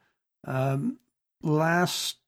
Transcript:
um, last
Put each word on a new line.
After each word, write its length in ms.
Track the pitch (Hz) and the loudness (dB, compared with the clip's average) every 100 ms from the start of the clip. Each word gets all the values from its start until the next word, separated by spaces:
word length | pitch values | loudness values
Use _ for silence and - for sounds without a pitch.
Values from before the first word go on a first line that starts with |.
| _ _ _ _ - | _ _ _ _ -6
um, 520 | 131 135 139 233 - _ _ _ - | -2 0 0 -2 -6 _ _ _ -6
last 760 | 160 151 165 175 175 - - - | 0 2 2 2 2 0 -6 -8